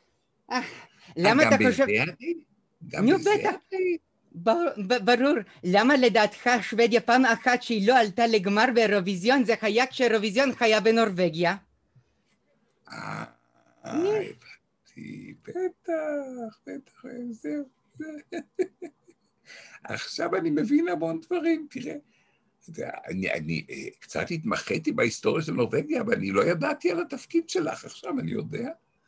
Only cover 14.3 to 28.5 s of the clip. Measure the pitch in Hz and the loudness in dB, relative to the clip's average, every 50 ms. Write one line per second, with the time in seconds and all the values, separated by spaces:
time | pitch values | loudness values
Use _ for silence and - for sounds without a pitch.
14.3 | - - - - - - _ _ _ _ _ _ _ - - - - - - - | -10 -16 -20 -20 -20 -20 _ _ _ _ _ _ _ -16 -14 -14 -12 -14 -14 -16
15.3 | - - _ - - 359 370 359 - _ _ 349 330 320 311 302 294 285 277 262 | -18 -18 _ -12 -8 -6 -6 -6 -8 _ _ -6 -4 -4 -4 -4 -6 -6 -8 -8
16.3 | 254 247 233 220 - _ - 277 277 277 - _ _ _ - 262 254 247 247 240 | -10 -12 -12 -12 -14 _ -16 -14 -14 -14 -16 _ _ _ -18 -14 -12 -12 -12 -12
17.3 | 226 220 - 294 294 294 277 262 _ _ _ _ _ - 311 311 302 294 - _ | -12 -10 -8 -6 -6 -6 -8 -10 _ _ _ _ _ -14 -14 -14 -14 -16 -14 _
18.3 | - 330 - _ _ - 370 - _ _ 370 - - _ _ _ _ _ _ _ | -12 -12 -12 _ _ -4 -4 -4 _ _ -18 -18 -18 _ _ _ _ _ _ _
19.3 | _ _ _ - - - - - - - - - 104 - - - - - - - | _ _ _ -20 -20 -20 -20 -20 -20 -18 -12 -10 -10 -8 -8 -8 -6 -6 -4 -2
20.3 | 185 190 330 330 - - - 214 285 311 339 359 349 302 330 330 320 320 - - | -2 -2 -2 0 0 0 2 2 2 2 2 0 -2 -2 -2 -4 -4 -6 -6 -4
21.3 | 359 349 294 330 330 320 302 294 - 247 247 294 - 294 - _ _ _ _ _ | -4 -2 0 0 0 -2 -4 -8 -12 -10 -10 -10 -10 -12 -16 _ _ _ _ _
22.3 | _ _ _ _ _ _ _ - 160 - - - - - - - 85 95 95 - | _ _ _ _ _ _ _ -14 -10 -10 -10 -8 -10 -10 -10 -8 -6 -4 -2 -2
23.3 | - 76 78 78 82 73 - - - 67 65 - - _ - - - 80 - - | -2 -4 -4 -4 -4 -4 -6 -8 -12 -12 -12 -12 -14 _ -14 -8 -6 -6 -4 -4
24.3 | 170 160 160 - - - - - - 165 160 302 226 233 - 117 - - - 113 | -4 -4 -4 -4 -4 -4 -2 -4 -4 -4 -2 -2 0 0 0 0 -2 -2 -2 0
25.3 | - 165 156 160 - 131 120 107 - 143 - 302 320 247 220 220 220 - - 196 | 0 0 -2 -2 -2 -2 -2 0 -2 -2 -2 -2 -4 -4 -2 -2 -2 -2 -2 0
26.3 | 196 - - 170 180 160 277 - 294 - - 359 349 339 330 - 277 - - - | 2 2 2 2 0 0 -2 -4 -2 -2 -2 -2 -2 -2 -4 -6 -8 -12 -8 -4
27.3 | - 339 330 - - 370 302 - - - - - - - - - 285 254 156 160 | -2 -2 -2 -2 -2 -2 -2 -4 -6 -8 -12 -16 -16 -14 -10 -6 -6 -4 -4 -4
28.3 | - - - - | -4 -6 -6 -6